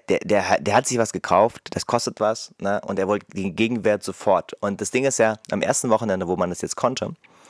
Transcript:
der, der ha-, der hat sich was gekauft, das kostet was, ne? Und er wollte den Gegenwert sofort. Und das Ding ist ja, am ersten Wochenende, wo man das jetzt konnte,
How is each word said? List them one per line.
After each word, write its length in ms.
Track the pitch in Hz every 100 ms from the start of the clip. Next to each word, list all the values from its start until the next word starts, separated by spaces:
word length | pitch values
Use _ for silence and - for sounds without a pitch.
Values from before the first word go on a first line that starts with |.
| -
der, 120 | -
der 280 | - 101 92
ha-, 80 | 98
der 160 | - 107
hat 100 | 135
sich 120 | 123
was 140 | 110
gekauft, 560 | 92 - 92 113 - -
das 140 | - -
kostet 340 | 120 123 -
was, 340 | 107 113 - -
ne? 200 | 98 101 -
Und 120 | 95
er 100 | 95
wollte 180 | 104 -
den 300 | 98 95 82
Gegenwert 460 | 113 120 107 104
sofort. 500 | - 95 - 92 - -
Und 200 | 101 101
das 100 | 104
Ding 120 | 127
ist 140 | 135 -
ja, 180 | 110 107 -
am 100 | 101
ersten 300 | 92 135 127
Wochenende, 380 | 110 110 92 87
wo 80 | 90
man 140 | 90
das 100 | 90
jetzt 140 | 85 -
konnte, 380 | 123 131 104 - _ _